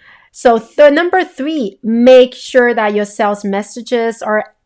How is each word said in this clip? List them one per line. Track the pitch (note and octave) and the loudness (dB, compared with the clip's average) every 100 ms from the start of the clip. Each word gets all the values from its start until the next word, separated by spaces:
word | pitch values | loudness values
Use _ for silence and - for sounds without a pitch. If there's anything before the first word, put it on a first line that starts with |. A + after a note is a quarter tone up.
| _ _ _ | _ _ _
So | - B3 A3+ | -2 0 0
the | A3+ - D4 | -2 2 2
number | C#4+ F4 F#4 | 2 -2 -2
three, | E4+ - C#4 D#4+ G#3 - | -4 -8 -8 -6 -8 -8
make | A3 A#3 B3 B3+ B3+ | -4 2 6 6 4
sure | - - C4 A#3+ | -2 -4 0 0
that | A#3 G#3+ | 0 -2
your | G#3 G3+ | -2 -4
sales | - G#3 G3+ | -4 -4 -4
messages | G3+ G3 G#3 B3 A3 A#3+ A3+ A3 | -6 -6 -8 -14 -6 -4 -4 -6
are | G#3+ G#3+ - _ | -4 -4 -6 _